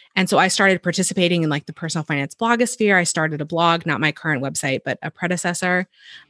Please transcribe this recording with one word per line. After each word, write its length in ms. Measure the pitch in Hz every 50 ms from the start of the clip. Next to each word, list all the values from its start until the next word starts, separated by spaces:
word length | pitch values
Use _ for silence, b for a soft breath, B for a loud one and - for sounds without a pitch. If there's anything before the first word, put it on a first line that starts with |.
| B B B
And 140 | - 185 -
so 80 | 208
I 100 | 143 180
started 360 | 190 - - 202 196 190 170 -
participating 580 | 175 170 - 185 - - 196 180 175 175 170
in, 80 | 160 156
like, 160 | 147 139 -
the 80 | - 156
personal 320 | - - 160 - 165 151
finance 300 | - 156 139 139 139 -
blogosphere. 600 | - 226 226 233 233 247 226 - - 220 208 196
I 100 | 180 175
started 360 | - - 170 156 156 156 147
a 40 | 151
blog, 420 | 151 170 165 170 170 170 170 160
not 120 | 160 147 104
my 120 | 151 151
current 320 | 147 - - 160 151 127 135
website, 380 | 135 - - - 139 135 - -
but 140 | 139 131 -
a 80 | - 151
predecessor, 800 | - - - 170 180 175 - 180 175 - - 180 180 180 185 - B B B B B B B